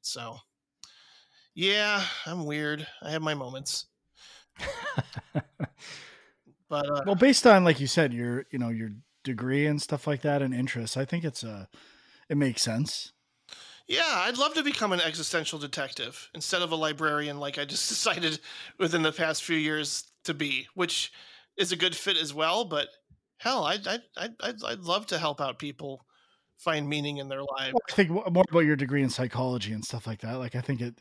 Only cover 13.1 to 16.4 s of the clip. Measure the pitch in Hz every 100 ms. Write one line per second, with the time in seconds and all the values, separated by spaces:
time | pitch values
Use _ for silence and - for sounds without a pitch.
13.1 | - _ _ - - - - - 302 330
14.1 | 202 202 247 294 320 285 - 233 180 165
15.1 | 160 156 170 151 156 143 151 135 - 117
16.1 | - - 165